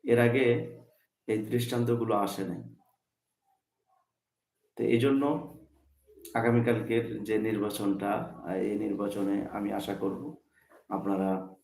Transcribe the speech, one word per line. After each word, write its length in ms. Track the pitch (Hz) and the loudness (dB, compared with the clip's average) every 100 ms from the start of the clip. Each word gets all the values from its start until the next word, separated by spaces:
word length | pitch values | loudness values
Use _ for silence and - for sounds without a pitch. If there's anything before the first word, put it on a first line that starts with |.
এর 160 | 139 120 | 4 6
আগে 260 | 120 131 123 120 - - - _ _ _ - | 6 6 4 2 0 -12 -20 _ _ _ -2
এই 100 | 110 | -2
দৃষ্টান্তগুলো 760 | 107 120 120 123 120 117 113 104 | 0 -2 0 0 2 2 2 2
আসে 280 | 95 98 95 | 0 -2 -6
নাই। 160 | 87 58 - _ _ _ _ _ _ _ _ _ _ _ _ _ _ _ _ _ _ _ - | -6 -10 -20 _ _ _ _ _ _ _ _ _ _ _ _ _ _ _ _ _ _ _ -4
তো 80 | |
এই 160 | 113 117 | 2 4
জন্য 560 | 135 135 143 156 - - - _ _ _ _ - - | 4 4 2 -2 -6 -16 -20 _ _ _ _ -20 -6
আগামীকালকের 920 | 113 117 120 117 113 - 113 113 104 | 0 4 4 4 0 2 0 0 -8
যে 140 | 104 110 | -2 0
নির্বাচনটা, 760 | 110 107 104 - 101 95 101 | 0 0 -2 -2 -2 0 0
আহ, 420 | 107 - - - | -2 -4 -10 -6
এই 260 | 95 101 104 | -2 -2 -2
নির্বাচনে 680 | 107 101 101 101 98 101 - | -2 -2 -4 -2 -2 -2 -4
আমি 260 | 104 101 | -6 -4
আশা 220 | 101 101 98 | -4 -4 -4
করব 420 | 98 95 143 165 _ _ _ - _ | -4 -4 -10 -14 _ _ _ -20 _
আপনারা 680 | 98 98 98 95 95 92 - | -4 -2 0 0 -2 -6 -18